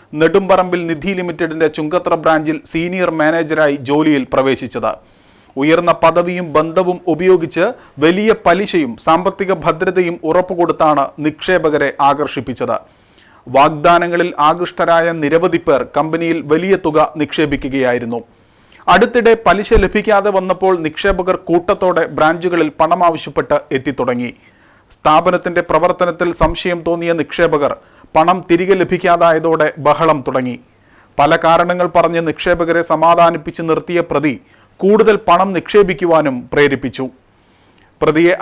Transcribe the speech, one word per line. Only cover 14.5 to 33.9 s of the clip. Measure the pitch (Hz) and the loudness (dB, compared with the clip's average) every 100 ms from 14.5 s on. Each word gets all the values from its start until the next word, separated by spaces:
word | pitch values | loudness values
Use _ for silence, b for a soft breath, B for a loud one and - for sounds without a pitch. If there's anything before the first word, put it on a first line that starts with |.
| 170 170 - 170 170 170 165 | 0 -4 -4 0 2 0 -2
നിരവധി | 143 165 175 170 165 | 0 0 0 -2 0
പേർ | 131 120 147 | -2 0 -4
കമ്പനിയിൽ | 160 165 165 165 147 | -4 -4 -2 -4 0
വലിയ | 160 185 185 160 | -2 0 0 0
തുക | 151 151 156 | 0 0 -2
നിക്ഷേപിക്കുകയായിരുന്നു. | 151 - 151 139 139 135 123 123 117 120 - b b b b b b | -6 -2 -2 -2 -4 -2 -2 -2 -4 -10 -12 b b b b b b
അടുത്തിടെ | 180 233 240 226 226 185 | 4 4 2 2 2 2
പലിശ | 185 202 | 0 2
ലഭിക്കാതെ | 220 185 208 214 202 202 190 | 2 2 0 0 0 2 -2
വന്നപ്പോൾ | 185 180 190 180 156 | -2 0 0 0 -2
നിക്ഷേപകർ | 151 196 185 180 180 - | -2 -2 0 -2 -4 0
കൂട്ടത്തോടെ | 170 175 196 185 170 156 147 | -2 0 0 0 0 -2 0
ബ്രാഞ്ചുകളിൽ | 156 170 175 170 156 - | 0 0 -2 -2 -2 -2
പണം | 160 180 175 | -2 2 0
ആവശ്യപ്പെട്ട് | 156 - 156 143 147 - 135 | 0 -6 -6 -2 -2 -2 -6
എത്തിത്തുടങ്ങി. | 143 135 127 123 120 - b b b b b - | -4 -4 -4 -4 -6 -12 b b b b b -4
സ്ഥാപനത്തിന്റെ | 151 156 175 175 180 175 175 | 2 4 2 -2 -2 -4 0
പ്രവർത്തനത്തിൽ | 156 180 180 180 165 180 160 | 0 0 0 -2 -2 -4 0
സംശയം | 160 170 180 175 170 | -2 -2 -4 -4 -4
തോന്നിയ | 170 170 170 | -4 -2 -2
നിക്ഷേപകർ | 143 - 165 151 131 - b b b 160 | -4 -2 0 0 -2 -4 b b b 0
പണം | 170 185 - | 2 0 0
തിരികെ | 170 185 190 | 0 2 0
ലഭിക്കാതായതോടെ | 170 180 180 170 170 160 165 160 151 - 143 | 0 -2 0 2 4 2 0 0 0 0 0
ബഹളം | 147 165 151 127 | 2 2 0 -2
തുടങ്ങി. | 127 127 120 _ b b b b - | -4 -4 -8 _ b b b b 0
പല | 147 165 | 2 2
കാരണങ്ങൾ | 165 165 175 180 175 170 | 2 2 2 0 0 2
പറഞ്ഞ് | 165 170 165 | 2 0 -4
നിക്ഷേപകരെ | 151 185 170 165 170 | -4 -2 0 0 0
സമാധാനിപ്പിച്ച് | 165 156 165 170 170 165 - - | 0 2 4 4 4 2 -8 -8
നിർത്തിയ | 165 156 160 | -2 -2 0